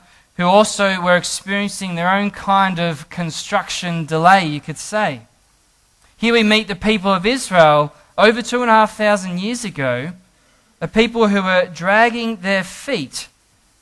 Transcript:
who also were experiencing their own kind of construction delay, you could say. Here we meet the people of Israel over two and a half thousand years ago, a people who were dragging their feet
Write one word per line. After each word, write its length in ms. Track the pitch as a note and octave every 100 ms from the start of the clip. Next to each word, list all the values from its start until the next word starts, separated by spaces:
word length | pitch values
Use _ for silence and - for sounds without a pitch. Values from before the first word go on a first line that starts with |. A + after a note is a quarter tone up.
| _ _ _ -
who 60 | F3
also 540 | G3 G#3+ - G3 F#3
were 160 | F3 F3+
experiencing 800 | E3+ - F#3+ G3+ G3+ - F#3+ E3+
their 140 | F3
own 200 | G3 G3+
kind 480 | G3 - G3 F#3+ E3+
of 320 | E3+ D3 -
construction 960 | - E3 - - G3+ - - F3+ E3+ D#3
delay, 400 | D#3+ E3+ G3 E3
you 140 | D3
could 180 | - D3+
say. 440 | - G#3+ G3+ C3 A2+ _ _ _ _ _ _ _ _ -
Here 160 | A3+
we 100 | A#3
meet 240 | G#3+ G#3+ G#3+
the 80 | F#3+
people 340 | G#3 G#3+ F#3+
of 160 | F#3+ G3
Israel 680 | C4 - F#3 D#3 D3 D3+ - _ -
over 240 | G#3 A#3
two 200 | A#3+ B3
and 80 | A#3+
a 40 |
half 240 | A3 G#3+ -
thousand 420 | G#3+ G#3 F#3 F3
years 240 | G3+ A#3+
ago, 480 | G3+ C#3+ C3 B2 D3+ F3+ _ _ _ _ _ -
a 80 | E3
people 400 | G#3+ A#3 A#3 G#3+
who 120 | G3+
were 300 | F#3 F#3 F3+
dragging 640 | D#3 F3 G#3+ A#3 A#3 A3+ A3
their 280 | F#3 G3 F3+
feet 640 | - - A#3 B2+ - - _ _ _ _ _